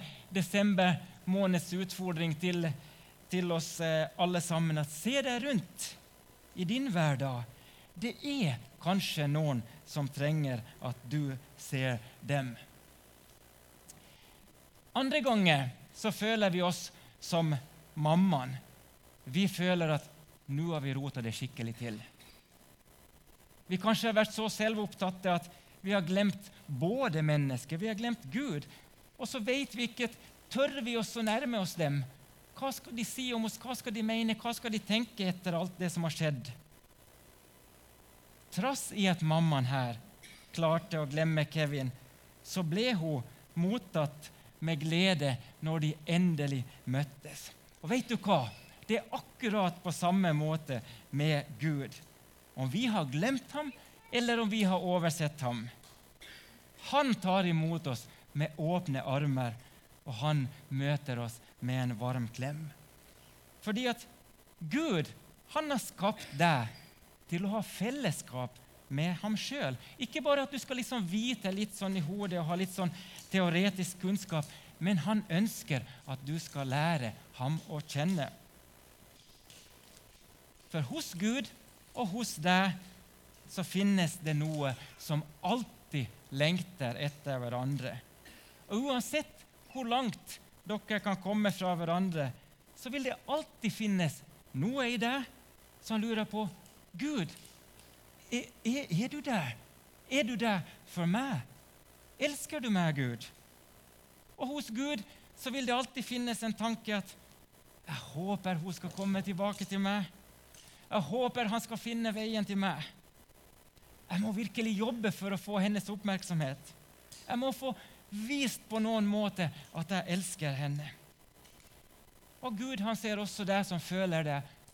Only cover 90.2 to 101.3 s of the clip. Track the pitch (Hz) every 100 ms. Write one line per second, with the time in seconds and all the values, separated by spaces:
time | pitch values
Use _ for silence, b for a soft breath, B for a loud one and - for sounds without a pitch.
90.2 | - - - - 185 208 - 214 208 190
91.2 | 190 214 208 - 180 170 170 175 190 160
92.2 | 135 - - - - - 247 277 254 -
93.2 | - 294 302 - 214 - 220 190 156 -
94.2 | - - - 131 196 277 240 240 233 269
95.2 | 240 - - - - - - 220 233 220
96.2 | 214 214 196 - - - - 170 285 277
97.2 | 160 - - - - - - - - -
98.2 | - 240 - - 220 277 - 170 254 294
99.2 | 285 214 131 113 - - - - - 269
100.2 | 233 233 226 190 - B - 175 170 214
101.2 | 269